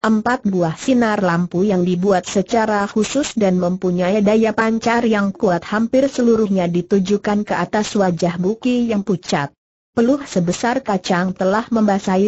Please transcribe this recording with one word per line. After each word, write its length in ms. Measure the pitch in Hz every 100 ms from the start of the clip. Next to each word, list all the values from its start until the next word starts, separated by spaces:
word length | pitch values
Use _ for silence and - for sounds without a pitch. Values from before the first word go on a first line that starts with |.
Empat 400 | 220 220 226 247
buah 320 | 208 185 170 160
sinar 480 | - 254 226 208
lampu 400 | 185 170 175 175
yang 240 | 208 185 180
dibuat 400 | 175 196 185 185
secara 560 | 208 185 233 220 208 202
khusus 480 | 220 208 269 302 -
dan 160 | 196 180
mempunyai 640 | 175 185 185 180 180 208
daya 320 | 208 220 220
pancar 560 | 220 220 226 226 233 240
yang 240 | 214 202
kuat 320 | 196 185 170
hampir 480 | - 208 226 262 269
seluruhnya 560 | 269 240 220 214 196 175
ditujukan 800 | 175 175 196 190 202 - 208 208
ke 80 | 196
atas 400 | 175 214 214 214
wajah 400 | 190 165 175 175
Buki 560 | 180 220 254 247 240
yang 80 | 208
pucat. 480 | 196 175 - 165 143 _ _ _ _
Peluh 320 | - 233 285 277
sebesar 560 | 190 175 180 233 247
kacang 560 | 262 196 - 180 185 175
telah 320 | 190 208 233
membasahi 560 | 226 208 196 196 185